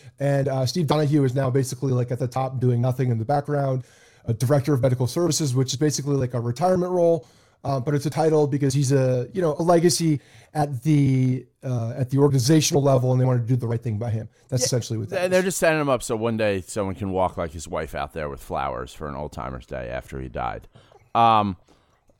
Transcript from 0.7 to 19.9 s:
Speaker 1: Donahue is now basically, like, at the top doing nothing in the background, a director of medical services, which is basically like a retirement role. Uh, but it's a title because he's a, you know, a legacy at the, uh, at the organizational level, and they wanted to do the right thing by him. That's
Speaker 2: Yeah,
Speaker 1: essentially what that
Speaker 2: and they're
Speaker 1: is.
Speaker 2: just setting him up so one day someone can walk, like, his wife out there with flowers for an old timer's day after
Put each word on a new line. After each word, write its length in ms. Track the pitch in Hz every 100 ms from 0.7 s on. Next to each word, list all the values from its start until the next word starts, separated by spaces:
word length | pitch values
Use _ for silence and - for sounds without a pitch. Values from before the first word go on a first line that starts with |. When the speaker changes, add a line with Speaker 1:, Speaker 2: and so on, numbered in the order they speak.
| 180 143
Speaker 1:
Donahue 380 | 151 147 151
is 100 | 135
now 140 | 135 127
basically, 440 | 135 127 127 139
like, 160 | 123 123
at 80 | 127
the 100 | 127
top 320 | 131 131 131
doing 220 | 123 120
nothing 280 | 127 127 127
in 60 | 117
the 80 |
background, 600 | 113 147 139 143 135 131 - - _ _ -
a 80 |
director 400 | 117 123 143 131
of 80 | 139
medical 240 | 131 123 123
services, 480 | 170 175 147 151
which 180 | 127 131
is 60 | 127
basically 380 | 151 - 139 139
like 180 | 127
a 60 | 123
retirement 520 | 117 123 180 180 180
role. 340 | 180 170 165 - _ _ _
Uh, 160 | - 139
but 140 | 123
it's 100 | 143
a 60 | 151
title 360 | - 160 156 147
because 280 | 139 139
he's 180 | 139 131
a, 340 | 135 131 127 123
you 80 | 190
know, 160 | 165 147
a 40 |
legacy 580 | 170 170 170 - 165 147 - - -
at 300 | 151 147 131
the, 640 | 156 147 139 131 131 127 - _
uh, 320 | 127 123 113 127
at 140 | 127
the 80 | 135
organizational 640 | 143 135 120 156 - 143
level, 280 | 139 131 127
and 80 | 127
they 60 |
wanted 160 | 127 123
to 80 | 113
do 80 | 127
the 100 | 117
right 160 | 113
thing 160 | 123 104
by 120 | 117
him. 180 | 110 110 _ _
That's 140 | 127
Speaker 2:
Yeah, 20 | -
Speaker 1:
essentially 320 | 123 - 110
what 100 | 107
that 160 | 190
Speaker 2:
and 80 | 185
they're 80 | 185
Speaker 1:
is. 60 | 185
Speaker 2:
just 120 | -
setting 220 | 170 156
him 80 | 143
up 140 | 123
so 120 | -
one 220 | 113 113 110
day 240 | 107 98
someone 340 | - 110 95
can 160 | 90 98
walk, 280 | 92 90 92
like, 140 | 85
his 140 | 82 82
wife 280 | 85 80
out 180 | 76 73
there 160 | 82 73
with 140 | 71
flowers 500 | - 82 69 62 64
for 160 | - 76
an 60 |
old 180 | 69 73
timer's 320 | - 62 64
day 240 | - 65
after 320 | 60